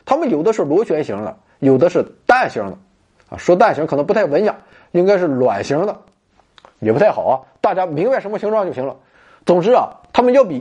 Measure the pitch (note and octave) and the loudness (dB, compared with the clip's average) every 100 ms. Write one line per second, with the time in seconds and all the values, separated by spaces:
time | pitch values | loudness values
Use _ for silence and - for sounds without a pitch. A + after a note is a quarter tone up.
0 | - D4 D#4 D3 F3+ A3 D#3 E3 A#3 D#3 | -4 -2 0 0 0 -2 0 0 0 -4
1 | C3 G2+ G#2+ - _ _ C3+ C3 E3+ D3 | -4 -6 -8 -12 _ _ 2 4 2 0
2 | A2+ - - B3 F#3+ A#2+ G#2 - _ _ | -4 -4 0 0 0 -4 -8 -10 _ _
3 | _ _ _ - - F3+ A3 C#3 D#3 C#3 | _ _ _ -6 0 4 4 2 -2 -2
4 | C#3+ A#3 F3 D3+ G#3 - _ _ _ F3 | 0 0 0 0 0 -4 _ _ _ 0
5 | F#3 G3+ F3 C3 B2 G2+ G2+ C#3+ G#3 - | 2 2 0 0 0 0 -2 -2 -2 -6
6 | _ _ _ _ _ _ _ _ G#2+ B2 | _ _ _ _ _ _ _ _ -2 2
7 | G3+ - F2 B2 - _ A3 F#3 F3+ D3+ | 2 2 -2 -2 -4 _ -4 -2 -4 -2
8 | G#3+ B3+ G3 G#3+ G#3 A3 F#3 B2+ C3 - | -2 -2 -4 -6 -4 -2 -4 -6 -8 -10
9 | _ _ _ _ - F3 F3+ B3 - - | _ _ _ _ 0 0 4 2 2 -8
10 | _ - B3 C4 A3+ C3 | _ 0 2 4 2 0